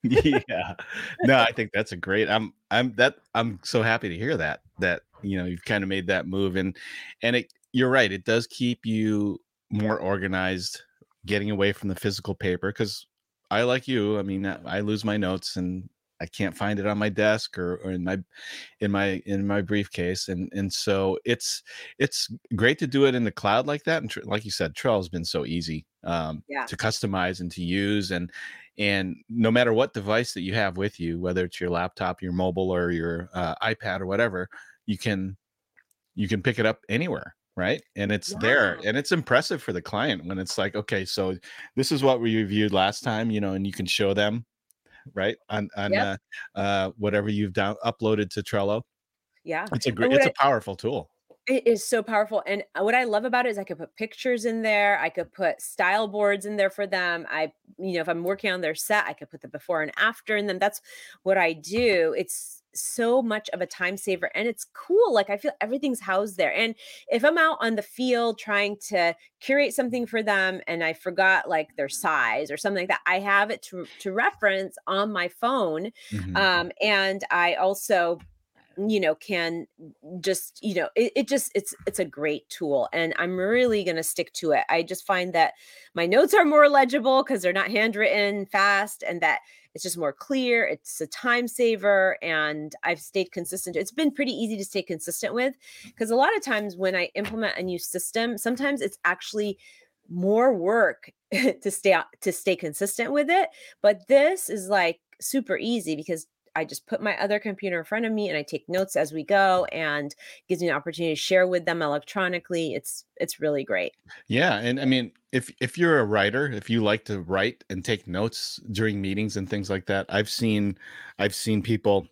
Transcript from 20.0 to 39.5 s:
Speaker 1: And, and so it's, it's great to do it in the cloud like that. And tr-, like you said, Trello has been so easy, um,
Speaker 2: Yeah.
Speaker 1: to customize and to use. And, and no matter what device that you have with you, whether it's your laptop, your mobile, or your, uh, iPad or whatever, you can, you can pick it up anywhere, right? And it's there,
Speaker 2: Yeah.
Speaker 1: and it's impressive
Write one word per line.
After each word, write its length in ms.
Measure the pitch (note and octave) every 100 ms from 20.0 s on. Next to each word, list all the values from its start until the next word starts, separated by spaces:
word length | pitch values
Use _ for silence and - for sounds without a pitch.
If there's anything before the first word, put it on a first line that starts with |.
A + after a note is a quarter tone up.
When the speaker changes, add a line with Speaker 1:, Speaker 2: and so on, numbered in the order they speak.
| F2 F#2+ -
Speaker 1:
And, 220 | F2+ F#2
and 180 | G2+ G2
so 460 | - - G2 F#2+ F#2
it's, 380 | - A#2+ - - - - - -
it's 300 | C#3 - - G#2+ _ G2
great 220 | A#2 D3+
to 60 | C#3
do 180 | C#3 C#3
it 80 |
in 100 | B2
the 80 | A2
cloud 340 | - G2+ A2 C#3
like 180 | D3
that. 180 | - D#3+
And 80 | C#3
tr-, 100 | -
like 200 | A2 G#2 A2
you 40 |
said, 220 | - E2+
Trello 240 | - C3 G#2+
has 100 | F2
been 140 | F2 E2+
so 200 | D#2+ B1
easy, 400 | E2+ D#2+ D#2 _ _
um, 400 | F2 E2+ D#2+ D2+ -
Speaker 2:
Yeah. 200 | C#3 B2
Speaker 1:
to 80 | -
customize 640 | A2 - A2 F#2+ F2+ F#2
and 100 | F2+
to 100 | F2+
use. 480 | E2+ F#2+ G2+ G#2 F#2
And, 180 | F2+ F2 - - - - -
and 380 | G#2 G2 F#2 - _
no 200 | A#2 A2+
matter 220 | A#2+ A#2+
what 200 | A2+ C3+
device 400 | A2 G2+ A2 A#2+
that 80 | G2
you 120 | F#2
have 220 | A2 G2 F2+
with 220 | G2+ -
you, 200 | E2+ E2+
whether 240 | F2+ F2+ F2+
it's 140 | -
your 100 | F2+
laptop, 520 | E2+ F#2 - F#2 F2+
your 100 | F#2
mobile, 380 | F2 F#2 F2+ F#2
or 200 | F2+ F2
your, 380 | E2+ E2+ E2 F2+
uh, 200 | F2+ E2+ D#2
iPad 380 | A2 A2+ A2 F#2
or 60 | F#2
whatever, 420 | G2+ A#2 F#2 F#2 - - _ -
you 120 | G2+
can, 380 | A2+ G2 F#2+ G2 _ _ _ _ _ _ _ -
you 120 | G2
can 140 | G#2
pick 160 | B2 A#2
it 80 | A2
up 140 | A2 -
anywhere, 480 | A2+ F3 - - _ _ -
right? 260 | F#2 D3+ _ -
And 160 | G2+
it's 220 | G#2 -
there, 440 | - A2+ C#3 G2+ D#2+
Speaker 2:
Yeah. 60 |
Speaker 1:
and 120 | G2+ B2
it's 160 | C#3
impressive 500 | E3+ - B2+ -